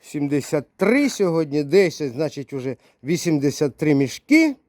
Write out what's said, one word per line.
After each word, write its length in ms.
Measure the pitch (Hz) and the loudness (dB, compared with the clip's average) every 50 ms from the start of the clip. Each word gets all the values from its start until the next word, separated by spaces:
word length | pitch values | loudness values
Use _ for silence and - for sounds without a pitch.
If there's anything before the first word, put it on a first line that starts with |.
сімдесят 640 | _ - - 147 143 143 143 143 131 - - 151 131 _ _ _ | _ -10 -6 -4 -4 0 -2 -2 -2 -2 -4 -4 -6 _ _ _
три, 320 | 190 196 233 277 285 269 | 0 2 2 2 2 0
сьогодні 540 | - - 202 180 165 165 160 147 139 151 147 | 0 0 -2 0 0 0 -2 -2 -2 -4 -2
десять, 480 | 143 143 196 196 175 - - 151 139 | 2 4 4 4 4 0 -4 -8 -8
значить 420 | 117 127 160 147 - - 139 _ - | -4 -4 -6 -6 -6 -10 -14 _ -10
уже 220 | 139 123 135 127 - _ _ _ _ - | -8 -8 -8 -10 -10 _ _ _ _ -4
вісімдесят 720 | 127 170 165 - 175 156 147 135 143 135 - 156 143 120 _ | -4 -4 -2 0 0 0 2 0 0 0 0 -2 -2 -2 _
три 180 | - 151 147 | 0 2 2
мішки. 600 | 139 139 127 - - _ _ 277 320 320 311 269 _ _ | 2 2 -2 -4 -12 _ _ 4 4 4 4 0 _ _